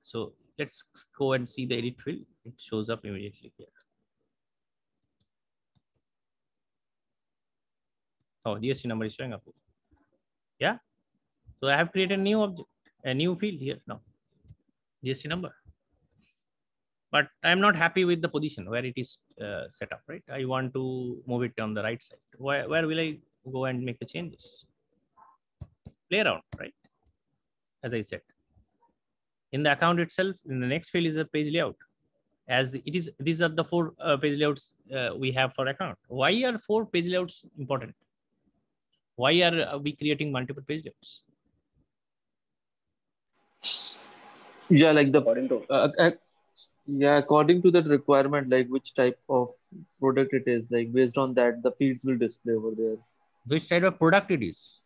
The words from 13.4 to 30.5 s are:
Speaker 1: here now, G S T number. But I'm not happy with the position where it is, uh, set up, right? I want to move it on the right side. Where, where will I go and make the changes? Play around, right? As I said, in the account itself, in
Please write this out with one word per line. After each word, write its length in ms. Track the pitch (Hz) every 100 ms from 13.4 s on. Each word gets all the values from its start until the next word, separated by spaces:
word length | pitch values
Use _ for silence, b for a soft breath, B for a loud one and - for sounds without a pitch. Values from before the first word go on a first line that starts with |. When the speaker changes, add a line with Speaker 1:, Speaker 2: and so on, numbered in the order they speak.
| 208 165
Speaker 1:
here 200 | 131 131 -
now, 140 | 110 _ _ _ _ _ - _ _ _ _
G 80 | 127
S 100 | 131
T 60 | 151
number. 260 | 170 180 _ _ _ _ _ _ _ _ _ _ _ _ _ _ _ _
But 180 | 147 143 _
I'm 180 | 160 180
not 140 | 202
happy 300 | 175 165 180
with 160 | 180 175
the 80 | 165
position 400 | 151 151 - 92
where 160 | 117
it 100 | 127 120
is, 220 | 120 - _ -
uh, 280 | 104 95 60
set 200 | - -
up, 120 | - -
right? 160 | 170 _
I 140 | 135
want 300 | 131 131 131
to 480 | 131 131 127 123 123 123
move 180 | 123
it 140 | 120 120
on 140 | 110
the 100 | 107
right 200 | 107 117
side. 160 | - - _ _
Where, 320 | 135 139 131
where 180 | 156 160
will 140 | 160
I 180 | 160 151 _ _ 131
go 140 | 131
and 180 | 131 127
make 160 | 127 120
the 80 | 123
changes? 600 | 165 175 - - - _ _ _ _ _ _ - _ _ _ - _ - _ _
Play 100 | 190
around, 220 | 196 87 _ -
right? 140 | - _ _ _ _ _ _ _ _ _ _ _
As 120 | 127
I 80 | 117
said, 180 | 104 87 _ _ _ _ _ _ _ _ _ _ _ _ _
in 100 | 135
the 80 | 151
account 300 | 139 170 175
itself, 340 | 165 - 190 185
in 120 | -